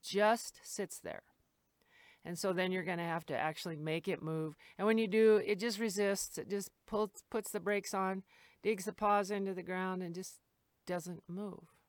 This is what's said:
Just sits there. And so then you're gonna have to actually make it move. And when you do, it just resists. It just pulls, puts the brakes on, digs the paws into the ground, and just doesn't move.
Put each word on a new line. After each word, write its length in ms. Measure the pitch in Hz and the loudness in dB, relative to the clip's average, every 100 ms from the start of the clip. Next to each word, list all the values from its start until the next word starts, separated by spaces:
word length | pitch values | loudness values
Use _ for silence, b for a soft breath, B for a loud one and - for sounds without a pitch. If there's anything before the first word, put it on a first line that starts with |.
Just 600 | - 190 214 233 - - | -4 4 4 4 0 -14
sits 360 | - - 196 - | -12 -6 -6 -6
there. 240 | - - _ _ _ _ _ _ b b b b | -10 -10 _ _ _ _ _ _ b b b b
And 160 | - 175 | -10 -4
so 140 | 202 | 0
then 180 | 180 185 | 2 2
you're 120 | 185 | 0
gonna 200 | 170 175 | -2 -2
have 220 | 170 170 170 | -2 -2 -2
to 120 | 139 | -2
actually 380 | 156 160 180 156 | -2 -2 -6 -4
make 320 | 156 160 165 | -2 -2 -2
it 160 | 175 | -4
move. 320 | 156 160 156 147 B B | -2 -2 -4 -6 B B
And 100 | 202 | 2
when 100 | 226 | 4
you 100 | 220 | 4
do, 340 | 214 220 214 - | 6 8 8 6
it 140 | 208 | 0
just 200 | 226 202 | -2 0
resists. 580 | 226 190 202 196 - - | -2 2 2 2 -2 -8
It 120 | - | -4
just 200 | 202 196 _ - | -4 -6 _ -6
pulls, 380 | 214 214 - - | -2 -2 -4 -6
puts 220 | 226 202 | -6 -4
the 80 | 208 | -4
brakes 340 | 175 202 196 | 0 0 0
on, 300 | 196 190 190 - b b b | -2 0 -2 -6 b b b
digs 220 | 226 214 185 | 0 0 -2
the 80 | |
paws 380 | - 208 202 196 | 0 4 4 2
into 220 | 202 196 | 0 -2
the 100 | 185 | -4
ground, 380 | 180 185 185 185 | -4 -2 -2 -2
and 140 | 180 175 | -4 -6
just 240 | 190 - _ _ _ _ - | -10 -14 _ _ _ _ -4
doesn't 340 | 180 175 170 _ | -4 -4 -12 _
move. 480 | 175 208 180 170 _ | -8 -8 -10 -16 _